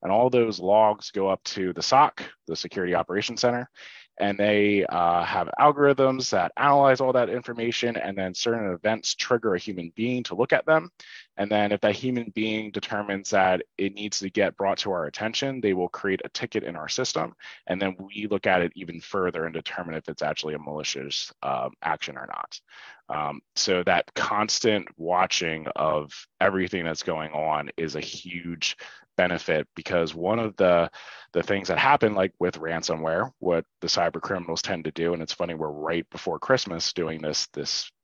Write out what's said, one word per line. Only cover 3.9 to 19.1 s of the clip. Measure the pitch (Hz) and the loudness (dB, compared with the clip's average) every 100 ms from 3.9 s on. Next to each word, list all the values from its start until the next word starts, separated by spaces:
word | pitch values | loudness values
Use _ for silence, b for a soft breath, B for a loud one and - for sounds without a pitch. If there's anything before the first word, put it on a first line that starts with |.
| B B - | B B -2
and | 101 98 | -2 2
they, | 104 104 104 101 - | 4 4 4 4 2
uh, | 87 85 87 | 2 4 2
have | 82 98 85 - | 2 -2 -2 4
algorithms | 147 143 143 135 131 131 127 | 4 6 4 6 4 2 0
that | 98 85 - | 0 0 2
analyze | 139 143 139 131 | 4 6 6 6
all | 131 | 4
that | 127 113 | 2 2
information, | 123 123 117 117 - 120 117 | -2 -6 -4 -2 0 -2 -2
and | 95 98 | -4 -4
then | 95 | -4
certain | 90 117 117 101 | -2 0 0 -2
events | 87 107 110 - | -2 -2 -2 -2
trigger | - - 120 110 | -4 0 2 2
a | 90 | 0
human | - 92 82 104 | -2 -8 -8 -4
being | 117 127 | -2 -2
to | 117 | -2
look | 90 127 | -2 2
at | 143 - | 2 4
them. | 160 175 - B B B - | 2 0 -12 B B B -6
And | 101 | 0
then | 104 104 | 2 2
if | 104 | 2
that | 104 | 2
human | 104 127 123 113 | 2 0 -2 -4
being | 107 110 110 107 | -4 -2 -2 -6
determines | 101 - 104 104 98 98 | -8 -4 -4 -2 -4 2
that | 101 92 92 - - | 4 6 4 0 -4
it | 98 | -4
needs | 101 104 - | -4 -6 -6
to | 95 | -2
get | 104 98 - | 0 0 0
brought | 98 - | 0 0
to | 104 | -2
our | 90 76 | -2 -4
attention, | - 107 113 139 131 | -4 -4 -2 -4 0
they | 110 | 0
will | 92 90 | 2 -2
create | - 98 95 - | -2 -2 -2 -4
a | |
ticket | - 120 110 | -8 -6 -4
in | - 85 | -4 -8
our | 78 | -6
system. | - 127 160 - - B B - | -4 -2 -2 -4 -8 B B -6
And | 92 | -2
then | 98 92 | -2 -4
we | 95 104 104 | -10 -8 -4
look | 101 107 | 0 2
at | 92 | 2
it | 87 | 2
even | - 85 82 | -4 -12 -12
further | - | -6